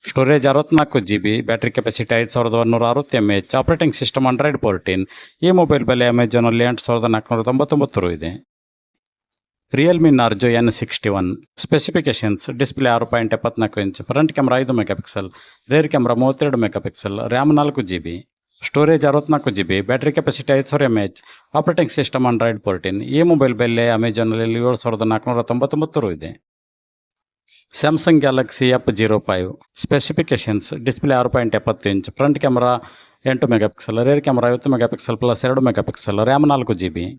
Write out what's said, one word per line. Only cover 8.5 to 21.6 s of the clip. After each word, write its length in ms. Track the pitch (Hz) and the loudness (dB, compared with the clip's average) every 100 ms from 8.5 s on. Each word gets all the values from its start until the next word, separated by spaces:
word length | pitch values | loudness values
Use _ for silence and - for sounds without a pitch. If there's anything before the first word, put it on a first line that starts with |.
| _ _ _ _ _ _ _ _ _ _ _ _ 131 | _ _ _ _ _ _ _ _ _ _ _ _ 0
Realme 300 | 160 175 160 131 | 2 4 4 4
Narzo 300 | 117 101 123 117 | 2 2 2 2
ಎನ್ 120 | 117 - | 2 0
ಸಿಕ್ಸ್ಟಿ 320 | 110 - 107 98 | -6 -4 -2 -2
ಒನ್. 100 | 90 - _ - | -2 -6 _ -12
ಸ್ಪೆಸಿಫಿಕೇಶನ್ಸ್: 840 | - 156 - 170 143 113 110 101 - 120 | -2 -2 0 -2 -2 -2 -2 -4 -6 -4
ಡಿಸ್ಪ್ಲೇ 280 | 123 - 131 | -6 0 0
ಆರು 140 | 117 117 | 0 0
ಪಾಯಿಂಟ್ 240 | 120 113 113 | -2 -2 -2
ಎಪ್ಪತ್ನಾಲ್ಕು 420 | 120 - 107 - | -4 -2 -4 -2
ಇಂಚ್, 160 | 98 - - | -6 -6 -4
ಫ್ರಂಟ್ 240 | 143 156 151 | 0 0 0
ಕ್ಯಾಮೆರಾ 200 | 131 127 | 0 0
ಐದು 100 | 131 123 | 0 -2
ಮೆಗಾಪಿಕ್ಸೆಲ್, 500 | 104 95 - 104 95 - - _ - | -2 -6 -6 -10 -10 -16 -20 _ 0
ರೇರ್ 160 | 143 156 | 0 2
ಕ್ಯಾಮೆರಾ 220 | 143 120 120 | 0 0 2
ಮೂವತ್ತೆರಡು 360 | 131 135 147 127 | 2 2 -2 0
ಮೆಗಾಪಿಕ್ಸೆಲ್, 540 | 107 104 95 - 104 101 117 | -2 -4 -8 -8 -8 -6 -2
ರ್ಯಾಮ್ 200 | 123 147 147 | 0 2 2
ನಾಲ್ಕು 240 | 147 139 95 | 2 -2 -6
ಜಿ 80 | 90 85 | -6 -8
ಬಿ, 80 | 87 - _ _ _ - | -12 -16 _ _ _ -4
ಸ್ಟೋರೇಜ್ 360 | 143 151 160 143 | 0 4 4 4
ಅರವತ್ನಾಲ್ಕು 420 | 143 147 147 139 98 | 0 0 -2 -2 -4
ಜಿ 60 | 87 | -2
ಬಿ, 100 | 95 101 | -2 0
ಬ್ಯಾಟರಿ 220 | 131 147 147 | -2 0 -2
ಕೆಪಾಸಿಟಿ 360 | 151 - 131 135 | -4 -6 0 0
ಐದು 120 | 139 | 0
ಸಾವಿರ 180 | 147 135 | 0 2
ಎಮ್ 80 | 110 | 0
ಎಚ್, 160 | 101 - - - _ 147 | -2 -8 -20 -20 _ -2